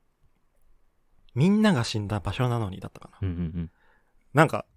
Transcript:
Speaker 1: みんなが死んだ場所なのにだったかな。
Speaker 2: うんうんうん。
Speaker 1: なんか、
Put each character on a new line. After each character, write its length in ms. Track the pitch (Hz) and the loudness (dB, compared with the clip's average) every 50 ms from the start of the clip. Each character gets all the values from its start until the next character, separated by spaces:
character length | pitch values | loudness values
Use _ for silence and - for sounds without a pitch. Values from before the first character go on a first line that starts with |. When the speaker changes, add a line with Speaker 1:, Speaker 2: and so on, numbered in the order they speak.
| _ _ _ _ _ _ _ _ _ _ _ _ _ _ - _ _ _ _ _ _ _ _ _ _ - - | _ _ _ _ _ _ _ _ _ _ _ _ _ _ -20 _ _ _ _ _ _ _ _ _ _ -10 -2
Speaker 1:
み 140 | 120 143 185 | 2 4 4
ん 140 | 208 214 214 | 4 4 4
な 100 | 214 180 | 4 4
が 120 | 123 117 | 2 0
死 140 | - - 110 | -2 -2 -4
ん 100 | 104 98 | -4 -2
だ 120 | 104 104 | -4 -4
場 120 | - 101 95 | -4 -4 -4
所 140 | - 123 123 | -2 -2 0
な 80 | 120 120 | 0 -2
の 100 | 110 92 | -2 -4
に 120 | 95 98 | -6 -10
だ 80 | - - | -14 -16
っ 40 | - | -16
た 80 | - | -18
か 100 | - - _ - 101 | -20 -20 _ -8 -6
な。 60 | 95 | -6
Speaker 2:
う 20 | |
ん 40 | 87 | -4
う 20 | |
ん 20 | 85 | -4
う 40 | 87 80 85 85 82 | -6 -6 -4 -6 -8
ん。 80 | 82 _ _ _ _ _ _ _ _ _ _ _ _ - | -8 _ _ _ _ _ _ _ _ _ _ _ _ 4
Speaker 1:
な 100 | 139 160 | 4 4
ん 40 | - | 4
か、 180 | - 104 - _ _ | 2 -4 -8 _ _